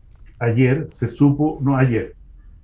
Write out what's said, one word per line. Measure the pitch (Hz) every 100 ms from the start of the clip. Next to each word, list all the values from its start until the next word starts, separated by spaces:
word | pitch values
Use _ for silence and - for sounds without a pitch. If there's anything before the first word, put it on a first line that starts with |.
| - - - -
ayer | 117 113 127 147 147
se | - 113
supo, | - 143 139 151 -
no | 135 135
ayer, | 131 110 - - - - - -